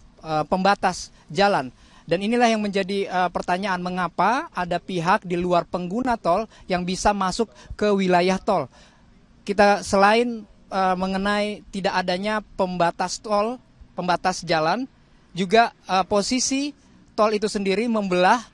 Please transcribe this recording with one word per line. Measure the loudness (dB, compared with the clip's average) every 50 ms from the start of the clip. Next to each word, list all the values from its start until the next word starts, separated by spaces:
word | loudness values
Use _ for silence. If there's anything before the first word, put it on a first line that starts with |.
| -20 -20 _ -14 -8
eh, | -4 -2 -2 -2 0
pembatas | 0 2 2 2 2 2 0 -2 -4 -4 -10 -16 -18 -20 -20 -6
jalan. | 0 2 2 2 2 0 -2 -4 -10 -18 -20 -20 -20 -14 -6
Dan | -4 -2 -2 0
inilah | 0 2 4 4 4
yang | 2 2 -2
menjadi, | -2 -2 -2 -2 -2 -2 -4 -4
eh, | -2 -2 -2 -2 -2
pertanyaan, | -2 -4 -4 -2 -2 -2 -2 -2 -4
mengapa | -4 -4 -4 -4 -4 -4 -4 0 0 2 2 2 0 -4 -6 -6
ada | -6 -4 -2 -4 -4
pihak | -4 -4 -6 -2 2 2 2 2
di | 0 -2 -4
luar | -2 0 0 0 0 0 -2
pengguna | -4 -6 -6 -4 -4 -2 -2 -2 -2
tol | -2 0 0 0 0 -2 -6 -12 -14 -6
yang | -4 -4 -2
bisa | -2 -4 -2 0 0 0 2
masuk | 2 0 -2 -2 -2 -4 -4 -6 -16 -18 -16 -6
ke | -2 0 0 2
wilayah | 2 2 4 4 4 4 2 0 0
tol. | 0 0 0 0 -2 -4 -10 -18 -20 -20 _ _ _ _ _ _ _ _ _ _ -8
Kita | -2 2 4 6 6 4 2 0
selain, | 0 2 4 6 6 6 4 2 0 -4 -8 -12 -16 -20 -20 -14
eh, | -6 -2 0 0 0 0 0
mengenai | -2 -4 -2 -2 -2 -2 -2 -2 -2 -4 -6 -10 -12 -12
tidak | -8 -4 -4 -2 -2
adanya | -2 -2 -2 -2 -2 -2 -4 -4 -4 -6 -6 -4 -4
pembatas | -4 -2 0 0 0 0 0 -2 -4 -6 -6 -8 -6
tol, | -2 -2 0 0 -2 -6 -10 _ _ _ -20 -20 -14 -10
pembatas | -6 -2 -2 -2 0 0 -2 -4 -4 -2
jalan, | -2 0 0 0 0 -2 -2 -4 -8 _ _ _ _ _ _ _ _
juga, | -6 -6 0 4 4 4 4 4 0 _ _
eh, | -2 0 0 0
posisi | 0 0 0 0 0 -2 -2 -2 -2 -2 -2 -4 -4 -8 _ _ _ -20 -20 -20 -6 _
tol | 2 2 2
itu | 2 0 -2
sendiri | -2 -4 -2 -2 -2 0 0 0
membelah | 0 0 -2 -2 0 2 2 4 4 4 2 -2 -8